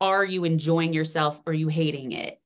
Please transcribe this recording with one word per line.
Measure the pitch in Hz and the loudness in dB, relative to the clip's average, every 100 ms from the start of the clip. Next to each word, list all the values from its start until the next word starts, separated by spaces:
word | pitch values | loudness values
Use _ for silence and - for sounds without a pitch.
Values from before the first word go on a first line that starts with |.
are | 196 196 | 2 2
you | 196 185 | 2 0
enjoying | 170 160 156 165 165 | 2 2 2 2 2
yourself | 160 156 160 151 151 165 | 0 -2 0 0 -2 -4
or | |
are | |
you | 156 156 | -2 0
hating | 160 156 139 131 | 0 -2 -2 -6
it | - - - | -8 -8 -12